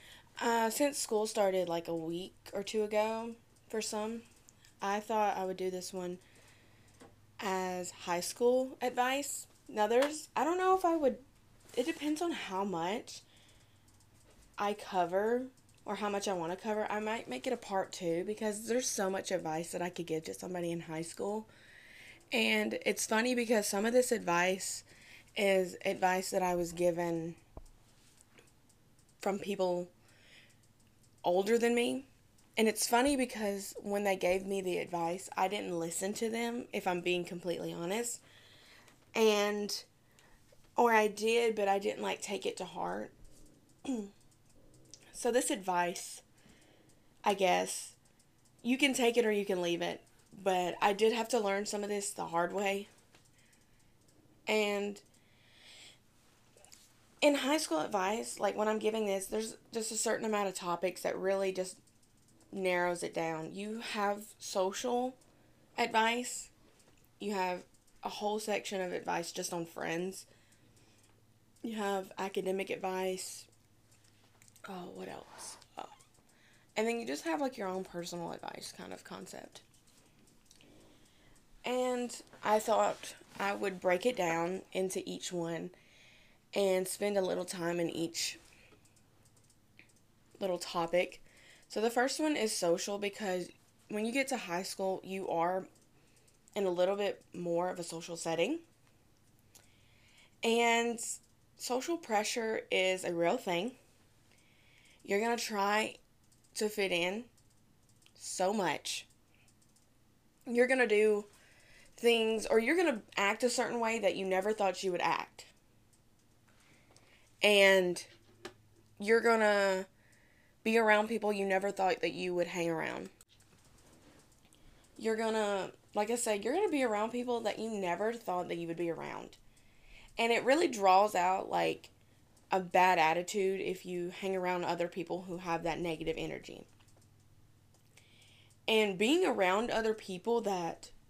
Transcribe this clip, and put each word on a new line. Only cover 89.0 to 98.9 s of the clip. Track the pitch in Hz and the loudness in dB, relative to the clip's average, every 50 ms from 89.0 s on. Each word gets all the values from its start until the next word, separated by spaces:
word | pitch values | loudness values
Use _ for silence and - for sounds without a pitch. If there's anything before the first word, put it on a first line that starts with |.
| _ _ _ _ _ _ _ - _ _ _ _ _ _ _ - - _ _ _ _ _ _ _ _ _ _ - | _ _ _ _ _ _ _ -20 _ _ _ _ _ _ _ -20 -20 _ _ _ _ _ _ _ _ _ _ -6
little | 202 185 175 175 | -4 -2 -2 -4
topic. | - - - 180 170 170 - 175 180 - - - - - - - - - - - - _ | -6 -6 -2 -2 -2 2 2 2 2 2 -4 -14 -20 -20 -20 -20 -20 -20 -20 -20 -20 _
So | - 208 | -4 0
the | 214 240 | 0 0
first | 233 254 240 277 277 - | 2 2 2 2 0 0
one | 311 311 294 | 0 0 2
is | - 220 220 - | 2 0 0 0
social, | - 185 170 170 190 - - 202 208 | 0 2 2 2 2 0 -4 -4 -4
because | 208 202 202 - 220 190 185 180 175 - - _ _ _ _ _ _ - | -4 -4 -4 -4 -4 -2 -2 -2 -4 -6 -12 _ _ _ _ _ _ -8
when | 208 214 214 | -4 -4 -2
you | 233 233 | -2 0
get | 277 269 269 | -2 0 0
to | 262 | -2
high | 220 202 185 170 175 190 | -4 -4 -4 -4 -4 -4
school, | - - - 190 190 190 - - | -6 -6 -4 -2 -2 -2 -4 -6
you | 185 190 190 190 - | -8 -6 -6 -4 -2
are | - 165 165 175 185 190 190 - - - _ _ _ _ _ _ _ _ _ _ _ _ _ - - | 0 2 2 2 2 0 -4 -6 -16 -20 _ _ _ _ _ _ _ _ _ _ _ _ _ -8 -4
in | 220 196 | 0 0
a | 185 | 0
little | 175 175 180 185 202 | 4 4 2 2 2
bit | 202 208 190 - - - _ - | 0 0 -2 -2 -4 -12 _ -10
more | 180 175 170 170 170 180 180 | -6 -4 0 0 0 0 -2
of | 180 180 | -4 -6
a | 170 | -8
social | - 170 165 170 - 170 | -8 -10 -10 -10 -10 -10
setting. | 165 - 170 165 160 170 226 320 339 - _ _ _ _ - | -6 -4 -2 2 2 2 2 0 -4 -6 _ _ _ _ -20